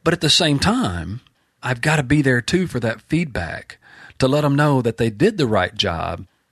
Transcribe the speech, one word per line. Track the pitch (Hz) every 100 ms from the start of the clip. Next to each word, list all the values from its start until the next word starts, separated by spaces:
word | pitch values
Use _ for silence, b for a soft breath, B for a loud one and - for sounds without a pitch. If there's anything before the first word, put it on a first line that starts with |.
But | 160
at | 170
the | 147
same | - 160 143
time, | 180 254 135 87 82 120 _ _ _ _
I've | 123 123
got | 147 156
to |
be | 123 151
there | 135 123
too | - 180 180
for | 123
that | 113 -
feedback, | - 160 160 90 82 82 - - B B B B
to | 131
let | 147
'em | 147
know | 139 147 135
that | 117 -
they | 117
did | 104 190 208
the | 123
right | 104 90
job. | - 95 82 85 85 92 _ _